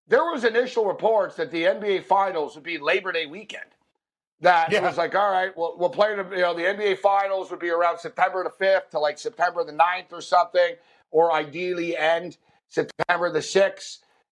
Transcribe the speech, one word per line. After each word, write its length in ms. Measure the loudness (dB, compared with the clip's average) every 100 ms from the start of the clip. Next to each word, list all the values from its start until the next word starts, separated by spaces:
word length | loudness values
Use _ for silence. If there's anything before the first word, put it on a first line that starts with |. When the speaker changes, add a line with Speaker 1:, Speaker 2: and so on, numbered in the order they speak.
| _
Speaker 1:
there 160 | 2
was 200 | 2 0
initial 420 | 0 0 0 0 -2
reports 500 | 0 0 2 0 -4
that 140 | -6
the 160 | 0 0
N 120 | 0
B 200 | -2 -2
A 40 |
Finals 520 | 0 2 2 -2 -6
would 100 | -8
be 140 | -10 -6
Labor 340 | 0 0 0
Day 140 | -4 -6
weekend. 400 | -10 -16 -16 -18 _ _ _ _ _ _ _
That 320 | 4 4 4
it 40 | 2
Speaker 2:
Yeah. 120 | 2
Speaker 1:
was 80 | 0
like, 180 | 0
"All 160 | 2 2
right, 240 | 2 -2
we'll, 220 | -2 -6 -2
we'll 140 | -2
play 260 | 2 0 0
the, 80 | -6
you 100 | -2
know, 140 | 0
the 120 | 0 -2
N 120 | 0
B 60 |
A 120 | -2 0
Finals 540 | 2 2 0 -2 -6
would 100 | -8
be 80 | -4
around 300 | 0 0 -2
September 440 | -8 -2 0 0
the 60 | -6
fifth 400 | -2 2 2 0
to, 60 | -2
like, 200 | -2 -2
September 440 | -8 -2 -2 -2
the 100 | -4
ninth 420 | 0 2 0 -8
or 80 | -14
something, 540 | 0 2 4 2 2 0 _ _ _
or 200 | 2 4
ideally 640 | 2 -2 -6 -4 -4 -4
end 440 | -2 0 0 -2 -14 _ _ _
September 600 | -4 -4 -4 -2 0 0
the 120 | -2
sixth." 560 | 0 2 2 0 -14 -18 _ _ _